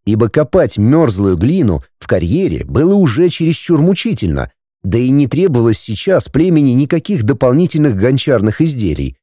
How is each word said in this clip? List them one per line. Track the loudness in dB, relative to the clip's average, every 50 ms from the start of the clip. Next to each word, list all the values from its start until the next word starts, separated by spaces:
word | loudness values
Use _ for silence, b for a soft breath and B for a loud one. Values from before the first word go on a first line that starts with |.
| _
ибо | -2 0 0 0 0
копать | 0 0 0 0 2 0 0 0 0 0
мёрзлую | 2 2 4 4 2 2 0 0 0 0 0
глину | 0 0 0 0 0 0 0 -2 -2 b b b _
в | -6
карьере | -2 -2 -2 0 0 -2 -2 -2 -2 -4 -6 -6
было | -4 -2 0 0 2 2
уже | 2 2 2 2 0 0 0
чересчур | 0 -2 -2 -2 -2 -2 -2 -2 0 2 2
мучительно, | 2 0 0 -2 -4 -4 -4 -4 -4 -2 -4 -6 -8 -10 _ _ _ _ _ -6
да | -4 -2 0
и | 0 2
не | 2 2 2
требовалось | 0 0 0 0 2 2 2 2 2 0 -2
сейчас | -4 -8 -10 -6 -2 0 0 0 0 -2
племени | -2 0 2 2 2 2 2 2
никаких | 2 0 0 0 -2 -4 -2 -2 -4 -2 0
дополнительных | 0 0 2 2 2 2 2 2 0 0 0 0 0 2
гончарных | 2 0 0 0 0 0 0 0 0 0 0 0 0
изделий. | -2 -2 -2 -2 -4 -4 -4 -4 -6 -8 -8 _